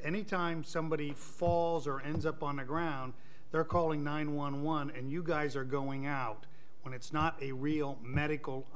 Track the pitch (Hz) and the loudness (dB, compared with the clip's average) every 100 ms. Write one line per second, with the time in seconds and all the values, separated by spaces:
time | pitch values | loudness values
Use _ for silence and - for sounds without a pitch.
0 | 147 196 208 185 170 165 147 165 160 151 | -2 0 0 2 2 0 -2 -2 0 0
1 | 147 143 - - 170 170 170 165 143 135 | 0 -4 -4 0 4 4 4 2 0 -2
2 | 143 156 156 151 147 143 131 160 165 139 | 0 0 0 0 -2 -2 0 0 0 -2
3 | 131 - - - - 156 160 175 160 151 | -4 -6 -6 -6 0 2 4 4 4 2
4 | 147 151 151 147 143 139 151 156 139 127 | 0 0 0 0 0 0 2 2 0 -2
5 | 131 165 170 151 151 135 127 139 135 135 | -2 -2 0 2 2 0 0 0 0 0
6 | 139 139 120 107 - - - - 131 127 | 0 0 0 -2 -4 -6 -4 -4 -4 -4
7 | - 151 160 160 139 131 147 151 143 131 | -2 2 2 2 -2 -2 0 0 0 -2
8 | 120 139 151 151 147 131 - | 0 0 2 0 0 -2 -2